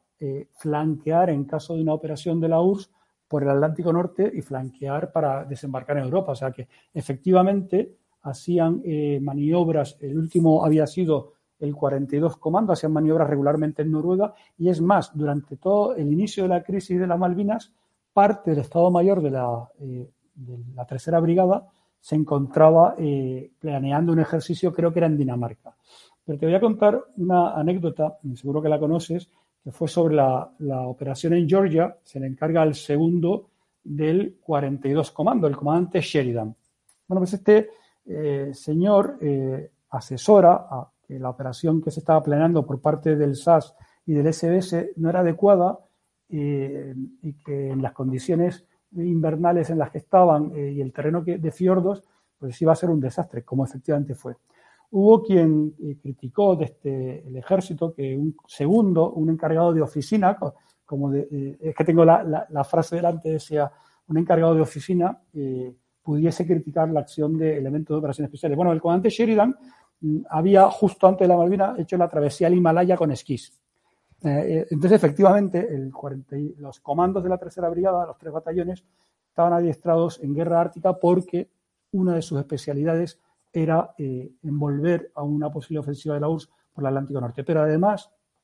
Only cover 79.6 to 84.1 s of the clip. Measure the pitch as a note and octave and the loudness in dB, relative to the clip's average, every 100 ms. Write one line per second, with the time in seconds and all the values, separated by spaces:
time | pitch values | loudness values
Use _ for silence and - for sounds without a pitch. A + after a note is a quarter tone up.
79.6 | E3+ D3 E3+ E3 E3+ E3+ C#3 C#3+ E3 E3+ | 0 -2 0 0 0 -4 -6 -4 -2 0
80.6 | E3+ - F#3 F#3 F3 F3+ F3+ F3 - _ | -2 -2 -2 0 2 2 0 -6 -8 _
81.6 | _ _ _ G3 F#3 E3+ - C#3 C#3+ C#3 | _ _ _ -2 0 -2 -4 -6 -6 -8
82.6 | - C#3+ D#3 E3 E3+ - _ _ _ E3+ | -6 -4 -2 -2 -4 -8 _ _ _ -4
83.6 | D#3+ E3 - - C#3 | 0 0 -2 -6 -10